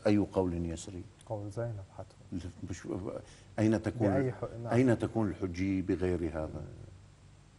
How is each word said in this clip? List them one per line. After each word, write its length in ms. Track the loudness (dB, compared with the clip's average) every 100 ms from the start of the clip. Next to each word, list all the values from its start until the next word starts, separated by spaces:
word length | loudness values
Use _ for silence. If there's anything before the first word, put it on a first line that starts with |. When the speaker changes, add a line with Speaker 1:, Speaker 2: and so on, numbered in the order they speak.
| 4
Speaker 1:
أي 100 | 4
قول 360 | 4 2 2
يسري؟ 500 | 0 -2 -4 -8 -12 -14 -18 -8
Speaker 2:
قول 260 | -8 -6
زينب 320 | -6 -6 -8 -12 -16
حتما. 440 | -16 -18 -10 -8 -8 -10 -10
Speaker 1:
مش، 180 | -8 -6 -6 -6 -8 -12 -18 -8 2
أين 220 | 4 4
تكون، 260 | 0 0 2
Speaker 2:
بأي 240 | 4 0
ح-، 120 | -2 -8 -8
نعم. 100 | 2
Speaker 1:
أين 260 | 4 6 4
تكون 300 | 2 2 0
الحجية 520 | 0 -4 0 0 2
بغير 480 | 2 2 2 2 0
هذا؟ 320 | -2 -4 -6 -10 -14 -18 -18 -20 -20 -20 -20 -20